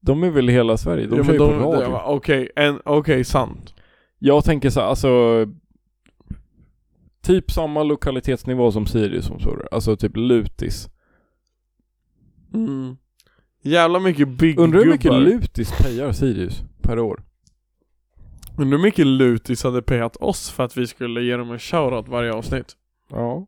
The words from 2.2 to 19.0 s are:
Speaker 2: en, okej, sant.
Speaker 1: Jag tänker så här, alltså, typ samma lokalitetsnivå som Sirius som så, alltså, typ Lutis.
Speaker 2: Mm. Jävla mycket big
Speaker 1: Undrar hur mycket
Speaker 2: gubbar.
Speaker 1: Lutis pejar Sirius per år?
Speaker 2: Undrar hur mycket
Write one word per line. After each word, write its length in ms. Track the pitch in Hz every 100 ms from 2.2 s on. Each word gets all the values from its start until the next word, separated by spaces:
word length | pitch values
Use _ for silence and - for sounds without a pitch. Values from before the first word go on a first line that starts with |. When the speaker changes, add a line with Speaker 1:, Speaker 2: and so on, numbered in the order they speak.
| - 139 127 -
Speaker 2:
en, 240 | 147 143
okej, 400 | - 147 147 131
sant. 500 | 123 135 113 - - - _ _ _ _
Speaker 1:
Jag 260 | 135 147
tänker 260 | 151 151 135
så 100 | 117
här, 60 | 101
alltså, 600 | 127 131 123 117 117 107 104 _ _ _ _ _ _ _ - _ _ _ _ _ _ _ _
typ 280 | - 185 -
samma 320 | - 156 151
lokalitetsnivå 880 | 151 147 156 131 120 123 - 127 120
som 140 | 107 104
Sirius 400 | 117 104 87 90
som 140 | -
så, 220 | - - -
alltså, 240 | 113 113 107
typ 200 | 110 -
Lutis. 720 | 120 120 104 - - - - _ _ _ _ _ _ _ _ _ _ _ _ _ _ _ _
Speaker 2:
Mm. 420 | 226 226 135 131 131 _ _ _ _ _ _
Jävla 360 | 139 165 165 180
mycket 300 | 190 147 139
big 300 | 127 165 156
Speaker 1:
Undrar 200 | 165 165
hur 60 | 277
mycket 120 | 311 311
Speaker 2:
gubbar. 80 | 131
Speaker 1:
Lutis 520 | 147 233 - - 110 -
pejar 300 | - 120 143
Sirius 500 | 113 139 95 90 - - _
per 160 | - 117
år? 240 | 113 - - _ _ _ _ _ _ _ _ _ - - - -
Speaker 2:
Undrar 200 | 139 143
hur 60 |
mycket 220 | 196 -